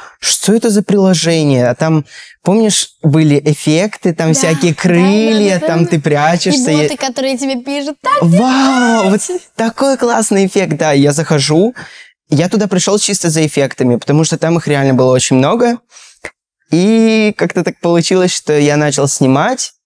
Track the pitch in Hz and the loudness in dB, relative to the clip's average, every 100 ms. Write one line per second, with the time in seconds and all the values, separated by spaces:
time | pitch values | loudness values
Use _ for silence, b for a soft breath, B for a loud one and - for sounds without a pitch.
0 | B B - - - 226 233 208 - 202 | B B -6 -2 0 0 2 0 2 2
1 | 190 160 160 165 147 131 123 120 160 156 | 2 2 0 0 2 2 0 0 0 0
2 | - B B B - 214 214 - - _ | -2 B B B 0 2 2 -2 -6 _
3 | 160 156 156 143 147 147 - 156 208 - | 0 2 2 2 0 -2 0 0 -2 -4
4 | 190 165 160 156 165 160 175 151 180 170 | -4 -2 -2 0 0 0 -2 0 0 2
5 | 190 208 220 214 202 180 208 165 170 170 | 2 2 2 2 0 0 0 0 0 -2
6 | 151 147 156 175 190 147 247 151 151 285 | 0 0 0 0 0 0 0 0 0 -4
7 | 269 247 262 247 269 254 262 285 277 294 | -6 -4 -4 -4 -4 -6 -6 -8 -8 -8
8 | 523 539 170 180 254 262 269 254 240 226 | -4 0 2 2 2 2 0 2 0 2
9 | 190 214 - 359 - - 226 - 277 262 | 0 -2 -4 -8 -8 -6 -6 -2 -2 0
10 | 240 233 214 196 190 202 180 151 160 143 | -2 -2 0 0 0 0 -2 -2 0 2
11 | 143 147 156 156 135 160 220 - B B | 2 0 -2 -2 0 0 0 -4 B B
12 | B B - 139 185 214 208 185 - 208 | B B -4 -2 0 -2 0 -2 0 -2
13 | - 202 170 160 156 - 135 - 127 120 | -2 -4 -2 0 0 0 -2 -2 0 0
14 | - 147 160 156 160 170 151 143 139 127 | 0 0 0 -2 -2 -2 -2 0 2 2
15 | 127 127 - 131 143 233 240 240 _ B | 2 2 2 2 2 2 0 -2 _ B
16 | B B B - _ _ - 156 196 226 | B B B -20 _ _ -4 0 2 2
17 | 226 220 214 - 170 185 165 - 170 170 | 2 2 0 -2 -4 -2 -4 -4 0 0
18 | 160 185 180 - - 151 147 147 147 135 | 2 0 0 -2 -2 0 2 0 0 0
19 | 139 - 131 135 202 269 - - | -2 0 2 2 0 -4 -8 -14